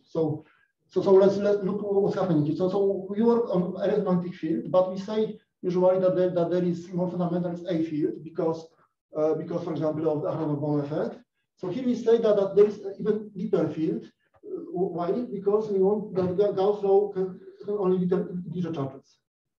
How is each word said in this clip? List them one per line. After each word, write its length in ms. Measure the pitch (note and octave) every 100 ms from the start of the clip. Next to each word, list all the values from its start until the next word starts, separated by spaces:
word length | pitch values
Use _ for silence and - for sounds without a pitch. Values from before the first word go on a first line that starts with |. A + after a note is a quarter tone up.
So, 420 | _ E3 D#3 D#3 - _ _ _ _
so, 140 | F#3
so 100 | F3+
let's, 260 | F#3+ G3 G3+
let's 260 | G3+ G3+
look 180 | F#3 G3+
what's 340 | G#3 G3 F#3 G3
happening 300 | F#3+ D#3 D3
here. 100 | -
So, 140 | F#3
so 380 | G3 G3 F#3+ -
we 140 | G3+
work 260 | A#3 A#3 A3
on 240 | F#3 F3 -
electromagnetic 520 | G3 G#3+ F#3 F3+ - -
field, 360 | D#3+ G3+ -
but 200 | C#4 F#3+
we 80 | -
say 400 | - G#3+ G#3+ - _ _
usually 360 | F#3 F3+ F#3 F#3
that 160 | F#3 F3+
there, 140 | F#3
that 220 | F3 E3
there 120 | F3+
is 300 | F3 E3+ -
more 160 | F3+ F3+
fundamental 420 | F3 E3+ F3+ F3
is 140 | E3+ -
A 180 | E3
field 400 | D#3+ D3+ F#3 F#3
because, 440 | D3+ - E3 D#3+ - _ _ _ _ D3+
uh, 160 | D#3
because, 300 | D#3 E3+ E3+
for 80 | E3+
example, 400 | D3+ D#3 D3+ D#3+
of 100 | D3+
the 80 | -
Aharonov 300 | - D3+ C#3+
Bohm 200 | D3 D3
effect. 380 | C#3 D3 A#3 - _ _ _ _
So 140 | F#3
here 160 | A#3+ B3
we 100 | A3
say 240 | A#3 A3+
that, 160 | G#3+ G3
that 200 | G3 G3+
there 100 | G#3
is 140 | - - -
even 320 | G#3+ G#3+ - F3+
deeper 320 | G#3 F3+ D3+
field. 360 | D#3+ E3 - - _ _ _ -
Uh, 160 | - -
why? 400 | F3+ F#3 E3 F3
Because 600 | A3+ A#3+ G3 G3 G#3+ G#3+
we 80 | G3
want 340 | F#3+ G#3+ G#3
that 240 | F#3 F3+ F3
Ga-, 140 | G3+
Gauss 320 | F#3 G3 G#3
law 260 | G3 G3 G3+
can, 300 | F#3 F#3 - - - G3+
can 80 | G3+
only 260 | F#3 F#3 F3+
deter 240 | F3+ F3 F3+ -
integer 260 | F3 E3+
charges. 460 | - C3+ - _ _ _ _ _